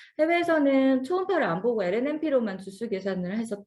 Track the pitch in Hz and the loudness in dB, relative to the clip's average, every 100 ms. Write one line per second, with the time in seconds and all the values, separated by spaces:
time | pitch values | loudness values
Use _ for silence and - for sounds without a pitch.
0 | - - 320 349 339 320 277 269 262 262 | -14 -2 2 2 2 2 4 4 4 2
1 | 254 359 381 349 208 170 226 220 180 214 | 0 -2 0 0 0 0 0 0 0 0
2 | 269 302 311 269 220 190 196 190 226 190 | -2 -2 0 0 0 -6 -12 -10 -6 -4
3 | 196 185 180 214 226 202 | -4 -4 -4 -4 -6 -8